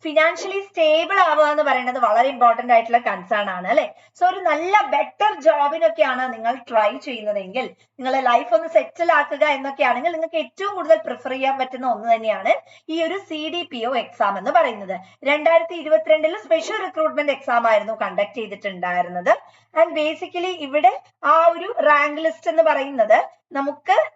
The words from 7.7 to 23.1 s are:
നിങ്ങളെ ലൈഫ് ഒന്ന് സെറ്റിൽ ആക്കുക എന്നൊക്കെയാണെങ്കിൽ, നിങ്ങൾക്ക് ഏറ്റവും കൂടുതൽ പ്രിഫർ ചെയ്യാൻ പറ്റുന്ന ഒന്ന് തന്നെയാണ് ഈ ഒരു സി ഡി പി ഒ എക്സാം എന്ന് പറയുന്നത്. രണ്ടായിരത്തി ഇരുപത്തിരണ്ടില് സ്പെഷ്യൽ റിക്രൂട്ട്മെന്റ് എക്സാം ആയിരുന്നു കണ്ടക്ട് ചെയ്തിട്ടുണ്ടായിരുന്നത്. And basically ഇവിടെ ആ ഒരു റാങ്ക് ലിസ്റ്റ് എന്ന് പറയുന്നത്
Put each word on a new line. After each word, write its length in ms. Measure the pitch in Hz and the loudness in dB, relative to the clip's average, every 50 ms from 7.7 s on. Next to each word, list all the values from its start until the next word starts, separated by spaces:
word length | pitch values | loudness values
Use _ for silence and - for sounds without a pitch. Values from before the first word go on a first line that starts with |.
| - _ _ _ _ _ | -10 _ _ _ _ _
നിങ്ങളെ 220 | 262 262 262 269 | -4 -2 -2 0
ലൈഫ് 320 | 262 247 240 240 294 - 349 | 2 2 2 2 2 2 0
ഒന്ന് 120 | 320 330 320 | 0 0 2
സെറ്റിൽ 440 | - 320 262 - - - 339 339 330 294 | 2 2 2 0 -4 -6 0 2 2 2
ആക്കുക 260 | 285 - - 285 302 294 285 269 | 2 0 0 0 0 0 0 -2
എന്നൊക്കെയാണെങ്കിൽ, 540 | 269 277 277 277 294 254 240 240 269 339 | -4 -8 -4 0 0 0 0 0 -2 -4
നിങ്ങൾക്ക് 240 | 349 320 320 320 330 | -4 -2 -6 -4 -4
ഏറ്റവും 400 | 330 302 247 _ - 370 403 403 | -6 -6 -6 _ -8 -8 -6 -6
കൂടുതൽ 240 | 381 330 302 320 311 - | -6 2 2 2 2 2
പ്രിഫർ 260 | - 247 - - 269 | -6 -10 -8 -8 -8
ചെയ്യാൻ 260 | 254 269 262 269 269 262 | -6 -2 -2 -2 -2 -2
പറ്റുന്ന 360 | 262 254 262 254 254 262 233 | -4 -6 -6 -8 -4 -4 -4
ഒന്ന് 220 | 214 214 233 233 | -4 0 0 0
തന്നെയാണ് 380 | 220 220 220 208 190 190 233 339 554 - _ _ - _ - | 0 0 -4 -4 -2 0 0 -2 -2 -2 _ _ -20 _ -8
ഈ 140 | 311 330 330 | -4 -2 -2
ഒരു 160 | 330 339 392 381 - | -2 -4 -6 -8 -10
സി 120 | 330 302 302 311 285 | -10 -8 -8 -8 -8
ഡി 160 | 349 349 - | -8 -8 -8
പി 140 | - 240 226 | -10 -8 -6
ഒ 80 | 240 269 | -4 -2
എക്സാം 440 | 240 220 - - - 220 202 196 190 | -4 -4 -6 -4 -2 -2 0 0 -2
എന്ന് 140 | 180 240 | -4 0
പറയുന്നത്. 480 | 311 349 320 262 226 208 202 185 185 180 180 - - _ - | 2 2 2 2 -2 -6 -10 -10 -10 -12 -12 -16 -20 _ -2
രണ്ടായിരത്തി 520 | 262 285 302 302 330 330 330 330 330 359 | -2 -2 0 2 4 4 4 2 2 -10
ഇരുപത്തിരണ്ടില് 600 | 339 302 302 311 320 320 320 311 311 311 311 339 427 | -10 -4 0 0 0 4 4 2 2 2 0 -2 -2
സ്പെഷ്യൽ 400 | 427 - 330 320 - - 415 427 392 | -2 -2 -2 -2 0 -4 -6 -6 -6
റിക്രൂട്ട്മെന്റ് 460 | 370 - 320 311 311 - 294 294 285 | -6 -4 -2 -2 -2 0 -2 -2 -2
എക്സാം 360 | 269 - - - 247 233 233 233 | -4 -4 -4 0 0 2 2 4
ആയിരുന്നു 260 | 220 208 208 208 220 214 | 2 2 2 -2 -6 -6
കണ്ടക്ട് 360 | 214 190 185 180 202 202 208 - | -6 -6 -2 -2 -4 -2 -4 -10
ചെയ്തിട്ടുണ്ടായിരുന്നത്. 960 | 220 202 196 190 - 202 190 180 175 180 180 180 180 175 180 180 175 233 330 - - - _ _ _ _ _ 311 | -10 -10 -10 -10 -10 -10 -8 -6 -6 -4 -2 -2 -2 -4 -4 -6 0 0 0 0 0 -20 _ _ _ _ _ 0
And 100 | 330 349 311 311 | 0 2 2 -2
basically 520 | 302 302 320 302 370 339 _ 359 349 370 370 349 302 277 | -2 -2 -4 -6 -10 -10 _ -6 -6 -6 -6 -8 -10 -4
ഇവിടെ 340 | 262 302 302 359 415 - - _ _ _ - | -4 2 2 2 2 2 -10 _ _ _ 0
ആ 140 | 285 302 330 330 339 339 | 2 4 4 4 4 2
ഒരു 200 | 330 339 392 480 - | 0 -6 -8 -4 0
റാങ്ക് 420 | - 294 294 294 294 302 294 302 | 2 4 4 4 2 0 -2 -2
ലിസ്റ്റ് 300 | 320 320 320 - - 359 | -4 -4 -4 -2 -6 -4
എന്ന് 120 | 320 320 320 | 2 2 4
പറയുന്നത് 560 | 320 294 285 269 277 285 262 220 202 | 4 2 0 -2 -6 -2 -2 2 4